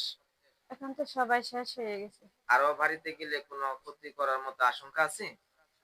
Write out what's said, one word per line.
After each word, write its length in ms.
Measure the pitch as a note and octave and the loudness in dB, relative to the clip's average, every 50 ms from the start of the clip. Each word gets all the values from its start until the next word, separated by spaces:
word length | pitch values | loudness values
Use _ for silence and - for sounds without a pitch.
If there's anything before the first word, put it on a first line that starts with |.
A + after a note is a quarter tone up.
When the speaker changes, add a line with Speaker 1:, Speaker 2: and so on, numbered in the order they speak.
| - - - - _ _ _ _ _ _ _ _ _ - | -2 -6 -8 -12 _ _ _ _ _ _ _ _ _ -18
Speaker 1:
এখন 200 | B3+ - C4+ C4+ C4+ | -14 -12 -10 -8 -6
তো 80 | - D4 | -4 -6
সবাই 360 | - - C4 B3+ A#3 A#3+ A#3+ A#3 | -2 0 0 2 4 4 2 2
শেষ 260 | - - B3 B3 - - - | 0 -6 -6 -6 -6 -8 -6
হয়ে 180 | A#3 G#3+ G#3 G3 | -6 -6 -6 -6
গেছে। 240 | G3+ G#3 - _ _ G#3 _ _ _ | -8 -10 -14 _ _ _ _ _ _
Speaker 2:
আরো 200 | - A#2+ B2+ C#3 D3 D3 | 4 6 6 6 4 4
বাড়িতে 340 | D3 D3+ D#3 D#3 D#3+ - D#3+ D#3 | 4 2 2 2 0 -4 -8 -8
গেলে 240 | D#3 D#3+ D3+ D3 C#3+ | -8 -6 -4 -4 -4
কোনো 260 | D3 - C#3 C#3 C#3 C3+ C3 | -6 -8 -8 -4 -4 -4 -4
ক্ষতি 340 | C3 _ C#3+ D3 - - D3 C3+ | -6 _ -16 -18 -16 -16 -10 -4
করার 280 | C#3 C#3+ C3+ C3 C3 C3 | -2 0 0 0 0 -2
মতো 180 | C3 B2+ - B2+ | -4 0 2 4
আশঙ্কা 380 | B2 B2 - C3+ C#3 - D#3+ D#3 | 4 4 2 -4 -4 0 2 2
আছে? 240 | D3+ - - G#3+ - - - _ _ _ _ _ _ _ _ | 2 0 -4 -8 -10 -10 -14 _ _ _ _ _ _ _ _